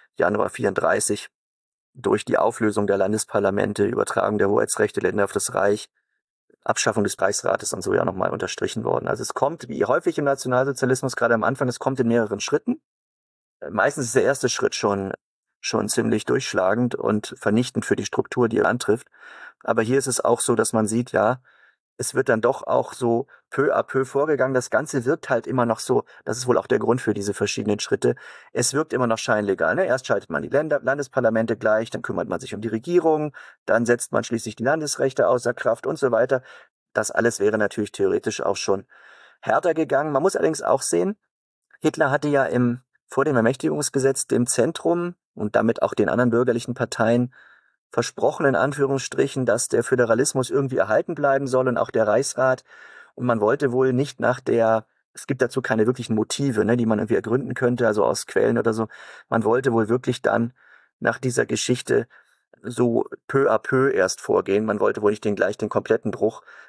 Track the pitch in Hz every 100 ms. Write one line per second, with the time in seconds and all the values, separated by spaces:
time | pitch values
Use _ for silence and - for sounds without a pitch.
0 | _ - 87 104 95 - 104 95 82 101
1 | - 104 - _ _ _ _ _ _ -
2 | 120 107 - - 104 - 107 104 101 98
3 | 98 107 - 107 101 101 101 104 101 -
4 | 101 - 98 104 98 107 110 - 107 -
5 | 90 104 98 101 - - 101 104 - _
6 | _ _ _ _ _ _ - 113 - 110
7 | 101 - 95 104 - - - - 95 98
8 | 85 95 95 - 92 - - - 117 -
9 | - - - - 135 160 127 113 101 147
10 | 175 160 143 139 131 127 135 131 127 131
11 | 135 - 117 113 95 135 127 - - 131
12 | 117 117 107 104 - 151 - - _ _
13 | _ _ _ _ _ _ 73 101 117 147
14 | 120 123 110 135 120 - - - 107 101
15 | 98 - _ _ _ _ - 110 107 -
16 | 113 110 - 123 - 101 92 110 123 -
17 | - 107 - - - 107 127 - - -
18 | 104 - - - 117 107 95 123 - 113
19 | - _ - - - - - 113 113 135
20 | 131 120 - 120 - 113 113 113 107 113
21 | 123 98 104 127 _ _ _ _ _ -
22 | - 123 131 113 117 - - 127 120 -
23 | 120 117 139 - _ - 147 - - 135
24 | 131 139 156 143 131 131 - 110 151 139
25 | 120 160 - 123 - 131 117 113 - 123
26 | - - - 120 123 120 - 113 113 127
27 | - 101 101 98 104 - 104 104 - -
28 | 123 123 - - - - 120 139 160 123
29 | 120 113 - 107 101 92 82 127 190 127
30 | - 120 - 73 80 135 156 143 123 143
31 | 139 - 120 113 113 110 110 110 113 -
32 | - 95 85 90 - 101 113 113 170 175
33 | 160 156 151 - - - - 110 117 120
34 | - 113 117 117 - - 117 160 147 -
35 | 135 - 92 123 120 123 120 117 - 151
36 | 131 113 117 131 - - - _ _ -
37 | 107 - 117 - 101 107 104 - 104 -
38 | 95 95 - - - 98 - 98 117 -
39 | - - - _ - 127 175 160 156 139
40 | 156 139 180 - 160 156 - 131 - 85
41 | 131 214 _ _ _ _ _ _ 156 156
42 | 147 143 151 143 107 117 123 123 - _
43 | _ - 156 131 113 135 160 151 143 139
44 | 135 135 - 117 123 - 127 165 165 170
45 | 175 180 _ - 104 107 110 - - -
46 | 101 113 123 117 123 117 - 123 123 -
47 | 110 120 123 - - _ _ _ _ -
48 | 120 - 131 - 143 107 135 143 135 135
49 | - - 135 - 127 120 - - - 127
50 | 117 113 147 - 127 143 139 127 101 110
51 | 175 156 143 135 139 127 127 117 117 117
52 | 107 110 139 - 131 131 - - - -
53 | - - 123 117 104 143 139 123 131 123
54 | 139 - 113 127 - 117 113 113 - _
55 | _ - - 131 123 - - 110 110 123
56 | 113 110 110 - 139 110 101 123 113 104
57 | 107 113 113 123 151 120 123 123 117 107
58 | 67 - - - 117 117 113 110 113 -
59 | - - - 113 107 120 123 113 107 127
60 | 131 123 104 107 117 - _ - _ _
61 | 117 110 131 123 117 - - 123 - 117
62 | 117 - _ _ _ _ 113 120 123 113
63 | - - - 139 123 110 - 131 131 92
64 | 92 - - 101 95 98 110 107 104 104
65 | 104 107 110 101 98 107 107 107 - 110
66 | - 98 107 - - -